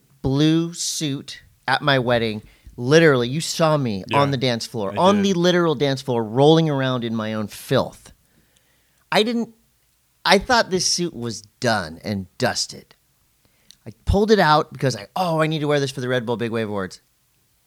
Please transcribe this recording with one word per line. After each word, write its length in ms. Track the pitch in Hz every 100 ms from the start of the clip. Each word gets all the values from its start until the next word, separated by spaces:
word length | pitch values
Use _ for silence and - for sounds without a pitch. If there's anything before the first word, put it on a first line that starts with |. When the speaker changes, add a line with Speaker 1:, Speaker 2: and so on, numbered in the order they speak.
| _ _
Speaker 1:
blue 500 | 131 135 156 165 170
suit 680 | 170 - - 151 139 - - - _ -
at 140 | 127
my 160 | 143 135
wedding. 440 | 120 120 113 107 - _ - -
Literally, 520 | 120 160 160 131 120
you 120 | 151
saw 360 | - - 160 151
me 280 | 127 98 -
Speaker 2:
Yeah, 120 | 139
Speaker 1:
on 100 | 139
the 60 | 139
dance 300 | 131 113 -
floor, 260 | 117 98
Speaker 2:
I 40 | 104
Speaker 1:
on 200 | 180 202
Speaker 2:
did. 80 |
Speaker 1:
the 80 | 196
literal 400 | 180 175 180 170
dance 280 | 135 143 135
floor, 200 | - 117
rolling 460 | 107 120 143 160 160
around 360 | 135 131 127
in 100 | 117
my 180 | 113 107
own 140 | 110 104
filth. 640 | - - 131 76 - - _ _ _ _ _ _ _ _ _ -
I 120 | 175
didn't, 280 | 214 233 226 _ _ _ _ _ _ _
I 140 | 160 190
thought 320 | - 233 202
this 160 | 180 -
suit 280 | - 175
was 280 | - 117 104 - -
done 400 | 120 110 82 82
and 220 | 95 101 92 -
dusted. 560 | 117 - - - - _ _ _ _ _ _ _ _ _ 110
I 40 | -
pulled 260 | - 190 214
it 80 | 208
out 320 | 156 151 -
because 240 | 131 139 110
I, 100 | 101
"Oh, 260 | 185 180 160
I 60 | 156
need 140 | 156
to 80 | 147
wear 100 | 147
this 140 | 139
for 80 | 135
the 80 | 123
Red 180 | 127 117
Bull 100 | 113
Big 140 | 117
Wave 180 | 113 107
Awards." 320 | 101 92 - _ _ _ _ _ _